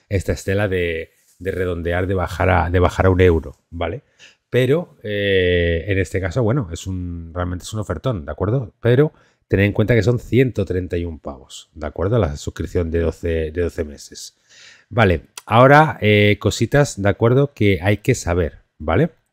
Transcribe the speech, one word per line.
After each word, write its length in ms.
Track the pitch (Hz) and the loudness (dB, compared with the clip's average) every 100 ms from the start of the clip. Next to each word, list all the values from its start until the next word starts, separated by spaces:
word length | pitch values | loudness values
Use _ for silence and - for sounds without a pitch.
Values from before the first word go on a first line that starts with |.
| _ | _
esta 240 | 98 - | -4 -2
estela 340 | 90 - 98 104 | -6 -2 -2 0
de, 440 | 92 87 82 80 _ _ _ | -2 -2 -4 -10 _ _ _
de 140 | 90 | -8
redondear, 560 | 87 92 85 85 87 92 | -4 -4 -4 -4 -2 -2
de 80 | 95 | -2
bajar 340 | 85 - 90 | -4 -2 0
a, 200 | 90 85 | 2 2
de 80 | 90 | 2
bajar 260 | 87 - 92 | 2 2 2
a 60 | |
un 100 | 90 | 4
euro, 360 | 92 82 71 - _ | 4 4 -2 -16 _
¿vale? 320 | 85 82 123 _ _ - _ _ | -8 -8 -8 _ _ -20 _ _
Pero, 480 | 123 127 156 170 _ | -2 2 0 -2 _
eh, 840 | 107 101 101 98 90 90 85 82 92 | -8 -2 2 2 4 2 2 -2 -2
en 120 | 95 | -2
este 200 | 92 95 | -2 -4
caso, 220 | 92 131 | -4 -2
bueno, 280 | 110 139 92 | 0 0 -4
es 160 | 82 - | -8 -8
un, 440 | 92 90 85 82 85 | -8 -8 -10 -10 -6
realmente 280 | 87 90 | -6 -6
es 100 | - | -8
un 60 | 110 | -10
ofertón, 460 | 101 87 135 104 73 | -6 -6 -4 -6 -8
¿de 60 | |
acuerdo? 420 | 76 92 127 110 _ | -6 -2 -2 -4 _
Pero 340 | 117 123 151 - _ _ _ | 0 2 2 -2 _ _ _
tened 180 | 95 101 | 2 2
en 80 | |
cuenta 200 | 101 107 | 2 2
que 80 | 120 | 2
son 160 | 98 123 | 2 0
ciento 480 | - 113 131 107 98 | 0 2 2 0 -4
treinta 320 | 90 90 87 | -4 -4 -6
y 80 | 85 | -6
un 140 | 78 | -10
pavos, 500 | - 65 65 - - - | -14 -16 -18 -20 -20 -12
¿de 100 | 76 | -10
acuerdo? 320 | - 90 117 | -4 -2 0
La 200 | 85 73 | 0 -2
suscripción 520 | - - 82 90 82 | -10 -10 -6 -4 -2
de 120 | 82 | 0
doce, 500 | 80 - 87 82 78 | -2 -4 -4 -4 -4
de 100 | 80 | -4
doce 220 | 85 - | -4 -4
meses. 560 | 76 69 - - - _ _ - - - _ | -10 -10 -20 -18 -20 _ _ -20 -20 -20 _
Vale, 380 | 101 107 82 - - - | 2 4 2 -4 -20 0
ahora, 540 | 110 131 143 156 - | 6 8 8 6 2
eh, 360 | 107 104 104 104 | 2 4 4 2
cositas, 600 | 104 - 117 143 143 - | 0 -2 0 2 0 0
¿de 100 | 98 | -2
acuerdo? 440 | 95 117 127 143 | 2 2 2 0
Que 260 | - 104 92 | 0 2 2
hay 140 | 95 107 | 0 0
que 180 | - 120 | 0 -2
saber, 440 | - 87 85 - _ _ | 0 -2 -2 -4 _ _
¿vale? 320 | 80 85 170 - _ | -2 0 0 -4 _